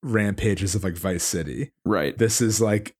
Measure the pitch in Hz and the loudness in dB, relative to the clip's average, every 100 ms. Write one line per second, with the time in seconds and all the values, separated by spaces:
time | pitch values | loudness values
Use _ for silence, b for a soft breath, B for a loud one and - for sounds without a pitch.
0 | 143 110 104 98 113 92 98 95 92 85 | 0 2 2 2 0 0 0 -2 -2 -2
1 | 95 87 - 85 73 60 139 _ - 101 | -2 -2 -2 -4 -4 -6 -8 _ -2 0
2 | 71 - 113 - 117 107 110 104 107 | 0 2 2 4 2 2 2 2 -2